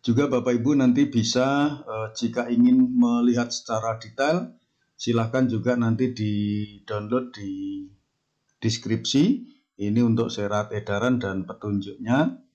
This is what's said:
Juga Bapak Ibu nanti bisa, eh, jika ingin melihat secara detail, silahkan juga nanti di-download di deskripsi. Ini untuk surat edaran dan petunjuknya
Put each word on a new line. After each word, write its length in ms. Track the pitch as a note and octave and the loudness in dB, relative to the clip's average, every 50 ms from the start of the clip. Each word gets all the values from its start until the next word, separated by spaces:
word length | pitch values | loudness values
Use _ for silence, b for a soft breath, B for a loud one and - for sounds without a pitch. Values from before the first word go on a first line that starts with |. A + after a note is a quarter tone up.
Juga 240 | - A#2+ A2+ B2 C#3+ | 0 2 2 2 2
Bapak 320 | C3+ C3 A#2+ G2+ B2+ B2 | 2 0 0 2 2 0
Ibu 160 | A#2 A2+ C#3+ D3 | 2 2 2 4
nanti 320 | C#3 C3 B2 B2 C3+ C#3+ | 4 4 4 4 4 2
bisa, 720 | C#3+ - A#2 G#2+ A2+ - B2+ B2+ C3+ C#3 C#3+ C#3+ D3+ D3 - - | 2 2 0 0 2 0 0 2 2 2 2 2 0 -2 -6 -10
eh, 220 | A2 A2 A2 A2 A2 - | -10 -8 -8 -8 -8 -6
jika 320 | - A#2+ A2+ A#2 A#2+ A#2+ A#2+ | -4 -4 -2 -2 -4 -2 0
ingin 480 | A#2+ A#2 B2 B2 B2+ C3 B2+ B2 B2+ | 4 4 6 6 6 6 4 4 4
melihat 560 | B2 A#2+ A#2+ A#2+ A#2+ A#2+ B2 A#2+ A#2+ A#2+ A#2+ - | 4 4 4 4 4 4 4 2 2 0 -2 -6
secara 480 | - - - A2+ A2 G#2+ A2+ A2+ A#2 | -10 -6 -4 -4 -2 -2 -4 -6 -6
detail, 560 | - G#2+ - - C#3 D3+ D#3+ F3+ - - - _ _ _ _ _ _ _ _ | -10 -14 -4 -2 0 0 0 0 -2 -6 -14 _ _ _ _ _ _ _ _
silahkan 480 | - - A#2+ A2+ A#2 A2+ A2+ B2 C3 C3 | -8 -4 -2 0 0 0 0 0 0 0
juga 320 | A#2+ A2+ A2 - B2 B2 | 2 0 0 0 0 0
nanti 400 | A#2+ A#2 A2+ A2+ A2+ B2+ B2+ B2 | 2 2 0 0 0 0 -2 -2
di-download 1120 | G#2+ G#2+ G#2 G#2 G#2 G#2 G#2 G#2 G#2 G#2 G#2 G#2 G2+ _ - G#2+ G#2 G#2 G#2+ A#2+ B2+ B2 B2 - | -4 -4 -2 -2 -2 -2 -2 -2 -4 -6 -8 -12 -20 _ -8 -8 -8 -4 -2 -2 -2 -4 -6 -12
di 480 | G#2 G2+ G2 F#2+ F#2+ G2 G2 G2 G2 - - - _ _ _ _ _ _ _ _ _ _ _ _ | -12 -10 -10 -8 -8 -8 -8 -10 -10 -12 -16 -20 _ _ _ _ _ _ _ _ _ _ _ _
deskripsi. 960 | _ - A2+ A2+ - - G#2+ A2+ A2+ - - - C#3 D#3+ A3 C#4+ C4 B B B B B B _ - | _ -4 -4 -4 -4 -4 -4 -4 -4 -2 0 2 2 4 2 2 -2 B B B B B B _ -6
Ini 160 | G2+ G#2 G#2 A#2 A#2+ | -4 0 0 2 2
untuk 240 | A#2 A2+ A#2 A#2 - | 2 2 2 0 -2
surat 400 | - G#2+ G#2 G2+ G#2 G#2 G#2+ - A2 | -4 -6 -4 -2 -2 -4 -4 -4 -6
edaran 400 | G#2 - - G2+ G2+ A2+ B2+ B2+ | -8 -4 -4 -2 0 0 0 0
dan 240 | A#2 G2 G2 F#2+ F#2+ | 0 -2 -4 -4 -4
petunjuknya 960 | F2 F#2+ G#2 - - G#2 G2+ G2 G2 G2 - - - A#2 B2 C#3 D#3+ B3+ - - _ _ _ | -6 -8 -12 -10 -6 -4 -4 -4 -4 -6 -12 -10 -2 0 2 2 2 0 -4 -8 _ _ _